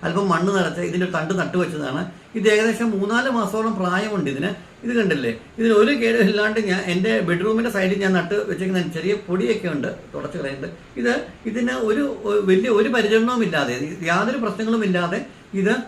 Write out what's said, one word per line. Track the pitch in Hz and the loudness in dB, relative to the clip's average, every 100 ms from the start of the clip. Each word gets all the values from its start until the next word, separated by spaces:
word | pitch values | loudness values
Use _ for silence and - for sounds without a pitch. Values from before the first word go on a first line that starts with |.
| 170 | -2
അല്പം | 170 196 | 0 2
മണ്ണ് | 165 185 196 | 2 2 2
നിറച്ച് | 170 170 175 | 0 -2 -4
ഇതിൻ്റെ | 175 180 170 | -2 -2 -2
തണ്ട് | 156 185 | -2 -2
നട്ടുവെച്ചതാണ്. | 151 185 175 156 139 131 185 - - 220 | -2 -2 -4 -4 -6 -6 -8 -12 -10 0
ഇത് | 208 | 4
ഏകദേശം | 214 226 226 233 196 | 4 4 0 0 0
മൂന്നാല് | 196 233 262 240 | 0 0 0 0
മാസത്തോളം | 202 214 226 190 | 0 -2 -2 -2
പ്രായമുണ്ട് | 180 180 214 202 143 | 0 0 -2 -2 -2
ഇതിന്. | 135 170 202 - - 233 | -2 -4 -6 -12 -10 -2
ഇത് | 240 | 0
കണ്ടില്ലേ, | 202 151 120 113 - - | 2 2 -2 -4 -10 -2
ഇതിന് | 226 214 | 4 6
ഒരു | 226 285 | 6 4
കേടും | 226 233 202 | 2 4 4
ഇല്ലാണ്ട് | 208 208 220 208 | 4 2 0 0
ഞാൻ | 185 185 | -2 0
എൻ്റെ | 175 202 220 180 | 0 2 0 0
ബെഡ്റൂമിൻ്റെ | 175 202 220 233 214 | 0 2 0 0 0
സൈഡിൽ | 185 196 196 | 0 2 2
ഞാൻ | 185 | 2
നട്ട് | 170 208 208 | 2 -2 -2
വെച്ചേക്കുന്ന | 175 185 185 165 165 | -4 -2 0 -2 -4
ചെറിയ | 170 202 - | -2 -2 -2
പൊടിയൊക്കെ | 185 233 208 180 147 | -2 0 0 -2 -4
ഉണ്ട് | 123 - - | -4 -6 -12
തുടച്ച് | 147 139 165 | -10 -8 -6
കളയുന്നുണ്ട്. | 139 135 165 - - - | -8 -8 -10 -12 -16 -4
ഇത് | 240 269 - - 220 | 0 0 -4 -10 -8
ഇതിന് | 214 240 254 220 | -2 -2 -2 0
ഒരു, | 220 285 - 208 | 0 0 -4 0
ഒരു | 208 190 | 0 4
വലിയ | 190 247 214 | 4 4 2
ഒരു | 214 247 | 4 2
പരിചരണവും | 208 220 226 247 208 | 4 4 4 2 0
ഇല്ലാതെ, | 160 135 123 147 175 165 | 0 -2 -2 -6 -6 0
യാതൊരു | 175 214 269 | 0 0 -2
പ്രശ്നങ്ങളും | 220 190 220 226 208 | -4 -4 -2 0 2
ഇല്ലാതെ | 180 175 226 277 - - 190 | 0 0 -4 -8 -16 -8 -2
ഇത് | 190 247 | 0 0